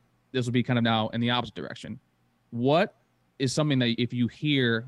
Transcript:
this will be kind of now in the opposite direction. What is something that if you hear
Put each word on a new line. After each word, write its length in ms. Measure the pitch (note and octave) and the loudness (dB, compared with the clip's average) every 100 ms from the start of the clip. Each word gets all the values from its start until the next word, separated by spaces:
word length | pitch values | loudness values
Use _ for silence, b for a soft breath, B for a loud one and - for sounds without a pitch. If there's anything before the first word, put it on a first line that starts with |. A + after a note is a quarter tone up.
| _ _ _ | _ _ _
this 140 | C3 A#2+ | -4 0
will 80 | |
be 100 | B2 | 0
kind 160 | A2+ A#2+ | 2 2
of 40 | |
now 260 | A#2 A2+ A2 | 2 2 0
in 100 | A#2 | -2
the 80 | A#2+ | -2
opposite 240 | B2 A#2 - | 0 -4 -8
direction. 440 | C#2 - D2+ G#2+ _ _ _ _ - | -12 -12 -12 -14 _ _ _ _ -12
What 440 | A#2 B2+ D#3 G#3+ - _ _ _ - | -2 2 4 2 -4 _ _ _ -4
is 140 | C3+ | -2
something 240 | D#3 D3+ C3 | 0 2 2
that 220 | A#2+ A#2 | 2 0
if 120 | A#2+ | -2
you 140 | B2 A#2 | 0 -2
hear 580 | - D3+ C#3 B2 A2+ | -2 0 2 2 0